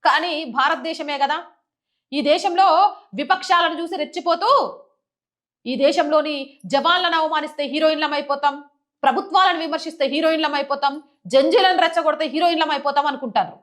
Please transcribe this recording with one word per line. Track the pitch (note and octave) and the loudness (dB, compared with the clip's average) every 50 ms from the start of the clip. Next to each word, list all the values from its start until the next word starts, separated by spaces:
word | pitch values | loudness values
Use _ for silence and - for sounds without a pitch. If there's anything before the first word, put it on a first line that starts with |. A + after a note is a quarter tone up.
| _ | _
కానీ | D#4+ C4+ D4+ D#4 F4+ E4 D4 D#4+ | 2 2 2 0 -2 -4 -6 -6
భారతదేశమే | C4+ G#3+ C4 C4 C#4+ E4+ - - E4 D#4 D#4 D#4 C#4+ D4 C#4 | -6 -2 0 0 0 0 -2 -4 -8 -8 -8 -6 -8 -2 -2
కదా, | C#4 C#4 D4 D#4+ F4 - _ _ _ _ _ _ _ _ _ _ _ _ - | 0 0 0 -2 -6 -12 _ _ _ _ _ _ _ _ _ _ _ _ -6
ఈ | C#4+ | -4
దేశంలో | C#4 C#4+ D4+ F4+ - G4+ F4 F4 F#4+ G4 D#4 E4+ G4 G#4 F#4 - - _ - | 2 2 2 2 2 -2 0 2 4 4 6 4 4 2 2 -2 -18 _ -10
విపక్షాలను | G3 D4 C4 F#4 F#4+ - - F4+ F4 E4+ E4 E4 D4+ | -8 -2 -2 -2 -2 0 0 2 2 2 0 -2 -4
చూసి | E4+ E4 E4+ | -8 -8 -6
రెచ్చిపోతూ, | - D4+ - - F4 C#4 F4 E4+ E4+ F4 A4+ C#5 C5+ C#4+ G#3 - - - _ _ _ _ _ _ _ _ _ _ _ _ _ _ _ _ | -6 -6 -6 -6 -6 -2 -2 -2 0 2 2 2 2 2 0 -6 -14 -20 _ _ _ _ _ _ _ _ _ _ _ _ _ _ _ _
ఈ | A3+ B3+ | -8 -4
దేశంలోని | - C#4 C#4+ C#4+ D4+ D#4+ D4 D4+ D#4 D4 D#4 D4+ C#4+ C4+ C4+ - _ _ | 2 2 2 2 2 0 2 2 0 0 0 -6 -8 -10 -12 -16 _ _
జవాన్లను | F#3 - C#4 A#3+ E4 F4 F4+ F#4 F4 E4+ | -2 -2 0 2 2 2 2 2 0 0
అవమానిస్తే | E4 D#4+ D#4 D#4+ D4+ D4 D4+ D4+ - D4 | 0 0 0 -2 -2 -4 -4 -6 -6 -6
హీరోయిన్లం | C4+ A#3+ D4+ D#4 D#4 D#4 D4+ D#4 D4 D4 | -4 -2 0 2 2 2 2 -2 -2 -2
అయిపోతాం, | D4 D4 C#4+ C#4+ C#4 - C#4+ C#4 C#4+ - _ _ _ _ _ _ _ - | -4 -4 -4 -6 0 0 -2 -2 -2 -14 _ _ _ _ _ _ _ 0
ప్రభుత్వాలను | C4+ A#3 E4+ F#4+ - D#4+ F#4+ F#4+ G4 F4 E4 | 2 2 2 -2 0 2 4 4 4 2 0
విమర్శిస్తే | E4 D#4+ D4 D#4+ D#4+ E4 D#4 E4 C#4+ | -4 -4 -6 -6 -8 -8 -6 -4 -4
హీరోయిన్లం | C4+ C4 D4+ D#4+ D#4+ D#4+ D#4 D#4 D4+ C#4+ | -2 0 0 0 0 0 0 -2 -2 -2
అయిపోతాం, | C#4+ C#4+ C#4 C#4 C#4 C#4 C#4 C#4 D4+ D4+ _ _ _ _ | -4 -4 -4 -4 -2 -2 -4 -4 -4 -14 _ _ _ _
జంజీలను | F3+ G3+ C4 C#4 D#4+ E4 B4 F#4+ F#4 F#4 F4 | 0 2 4 4 6 4 4 4 4 4 4
రెచ్చగొడితే | F4+ E4+ E4 E4+ D#4+ D#4 D4+ D4+ D#4+ | 2 2 2 0 0 0 0 0 -2
హీరోయిన్లం | D4+ A#3+ D#4 E4+ F4 E4+ D#4+ D#4+ D4+ | -4 -2 0 0 2 2 2 0 0
అయిపోతాం | D4+ C#4+ C#4+ D4 C#4 C#4+ C#4+ | -2 -2 -2 0 0 0 0
అనుకుంటారు. | D4+ C#4 C4+ C4+ A#3+ G3 A3+ F#3+ D#3+ - - | 0 -2 -4 -8 -4 -2 -2 -2 -2 -6 -18